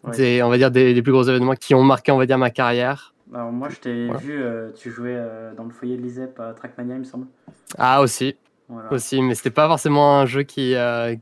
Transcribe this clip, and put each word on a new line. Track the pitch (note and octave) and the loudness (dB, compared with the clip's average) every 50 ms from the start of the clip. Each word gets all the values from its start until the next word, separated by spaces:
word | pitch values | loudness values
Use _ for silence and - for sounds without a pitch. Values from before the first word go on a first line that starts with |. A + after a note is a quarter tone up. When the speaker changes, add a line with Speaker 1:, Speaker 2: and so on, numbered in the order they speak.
| - | -6
Speaker 1:
Ouais. | A#2+ A#2 | -6 -2
Speaker 2:
des, | A#2+ C3 B2 A#2+ B2 | 0 2 2 2 2
on | A#2+ A#2+ | 2 2
va | B2 | 4
dire, | B2 C3 C3 | 4 4 4
des, | B2 B2+ C3 B2+ B2 | 4 4 6 6 4
des | B2 A#2 | 4 4
plus | C3+ | 4
gros | C3 C3 B2 | 4 4 4
événements | C3 B2+ B2+ B2 C3 C3+ | 4 2 2 2 0 -2
qui | - - - C#3+ | -2 0 4 4
ont | C3 C3 | 6 6
marqué, | C3+ C3+ - - - | 6 4 4 2 2
on | C#3 | 2
va | C3 C3 | 4 4
dire, | B2 C3+ C3 | 2 2 2
ma | C3 A#2+ | 2 0
carrière. | A#2+ - B2+ A#2+ A#2+ B2 B2 B2+ C#3+ C#3+ - - _ _ _ - | 0 0 0 0 0 0 0 -2 -4 -6 -10 -20 _ _ _ -16
Speaker 1:
Alors | - B2 A#2+ A#2 | -12 -12 -10 -8
moi, | A#2+ B2 C3+ D3 | -8 -8 -8 -10
je | - | -12
t'ai | - - B2+ A#2+ A#2+ A#2+ | -12 -10 -8 -6 -6 -6
Speaker 2:
Voilà. | A#2+ A#2+ B2+ | -6 -6 -8
Speaker 1:
vu, | A#2+ C#3+ D3 C#3+ | -8 -10 -8 -8
euh, | C3 A#2+ A#2 A2+ A2 A2 | -6 -6 -6 -8 -10 -12
tu | - - - B2 | -16 -16 -16 -16
jouais, | A2 A#2 A#2+ B2 B2 | -12 -10 -10 -8 -8
euh, | B2 A#2 A2+ A2 A2 A2+ A2+ A2 | -8 -10 -10 -12 -14 -16 -18 -16
dans | A2+ A2+ | -16 -16
le | A#2 | -16
foyer | A#2 - B2+ B2 B2 | -14 -12 -10 -8 -8
de | A#2+ | -8
l'isep | B2 B2 B2 B2+ C3 C3 C3 - | -8 -10 -10 -12 -12 -14 -12 -14
à | A2+ A2+ A2+ | -14 -14 -14
Trackmania, | - - A#2+ - - B2 B2 B2+ | -16 -18 -18 -14 -12 -10 -10 -10
il | C3 | -10
me | B2+ | -12
semble. | C3 - B2+ C3 - _ _ _ - - _ _ - - | -14 -14 -16 -16 -16 _ _ _ -20 -20 _ _ -14 -6
Speaker 2:
Ah, | - B2 B2+ C3 C#3 | -2 2 2 4 4
aussi. | C#3 A#2+ - - B2+ C#3 - _ _ _ _ _ _ - | 4 2 0 -2 -4 -4 -6 _ _ _ _ _ _ -20
Speaker 1:
Voilà. | A#2+ A2+ A2 A2 | -18 -16 -10 -6
Speaker 2:
Aussi, | C#3 B2 A#2 - C3+ C3 | -6 -6 -4 -2 -2 0
mais | C3 B2+ A#2 | 0 0 0
c'était | - - B2+ | -2 -4 -4
pas | A2 D3+ D3+ | 0 2 2
forcément | D#3+ E3 D3 - D#3 C#3+ C#3+ D3 C#3+ C#3+ C#3 | 2 2 0 0 0 2 4 4 6 6 4
un | C3+ | 4
jeu | B2 A#2+ C#3 | 2 0 -4
qui, | C#3+ C#3 - C#3+ C3+ B2+ B2+ | -4 -4 -4 -4 -2 0 0
euh, | B2 A#2+ A#2+ A#2 A#2 A#2 A#2 A#2 A2+ | 0 0 0 -2 -2 -2 -4 -4 -6